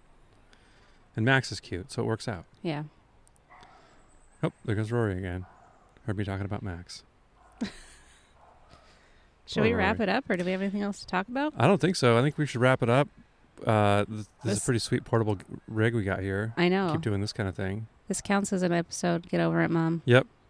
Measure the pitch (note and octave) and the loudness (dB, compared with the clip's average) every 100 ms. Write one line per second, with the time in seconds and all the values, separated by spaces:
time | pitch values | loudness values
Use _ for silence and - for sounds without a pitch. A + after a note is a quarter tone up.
0 | - _ - _ _ - _ _ _ _ | -20 _ -20 _ _ -20 _ _ _ _
1 | _ - A2+ C3+ - G#2 - F2 - - | _ -2 2 2 0 -8 -10 -10 -8 -6
2 | A2+ A2 - F#2 - - F3 D3 D3+ - | -4 -4 -6 -10 -12 -12 -8 -6 -8 -16
3 | _ _ _ _ _ - - - - - | _ _ _ _ _ -20 -20 -20 -20 -20
4 | - - - _ D#3+ - - G#2 G#2+ A#2+ | -20 -20 -20 _ -6 -6 -4 -4 -2 0
5 | A2 F#2 F#2+ F2+ F#2 - - _ _ _ | 0 -2 -4 -6 -10 -16 -20 _ _ _
6 | - G2+ G2+ G2 G2 G#2 G#2+ E2+ F2+ - | -6 -4 -4 -4 -6 -6 -8 -10 -12 -18
7 | - _ _ _ - - G#3+ - - - | -20 _ _ _ -20 -12 -10 -10 -20 -20
8 | - - _ _ - _ - - - - | -20 -20 _ _ -20 _ -20 -20 -20 -20
9 | _ _ _ _ - - A3 A#3 F#3+ A3 | _ _ _ _ -6 2 2 4 2 2
10 | G#3+ B3+ - F#3 F3+ F#3 G3 G3+ G3+ G3+ | 0 0 0 -2 -2 -2 -2 -2 -4 -6
11 | - F#3 G3 B3 D4+ - C3 F#3+ D#3+ F3+ | -6 -4 -4 -4 -4 2 4 4 2 2
12 | B2 A#2 C#3+ - D3 A#2+ B2+ C3 A#2 B2 | 4 4 4 0 -4 2 2 4 4 4
13 | D3 - - _ _ - - G#2+ G#2 G2+ | 2 -4 -20 _ _ -8 0 4 4 4
14 | G#2 G#2+ G#2 _ A#2 - - A#2 - B2 | 2 -4 -10 _ -2 -2 0 0 0 -2
15 | - A#2 G#2+ G2 - - - A2 A2 A#2 | 0 2 2 -2 -6 -16 -6 0 2 2
16 | G2 F#2+ G2 G2 A2 A2+ F3 F#3 F#3 D#3 | 0 -2 -2 -2 -4 0 2 2 0 0
17 | B2 G2+ G#2 - G2+ F2+ F#2+ G2+ A2 _ | 0 -2 -2 -2 -4 -4 -4 -6 -8 _
18 | - F#3+ - G3+ G3+ F#3+ F3+ E3+ E3+ - | -8 -6 -2 -2 0 0 0 0 -2 -4
19 | F3+ E3+ E3+ F3 E3 E3 E3 E3 E3 E3 | -2 -2 -2 0 0 2 2 2 0 0
20 | C3+ B2 - _ _ | 4 4 4 _ _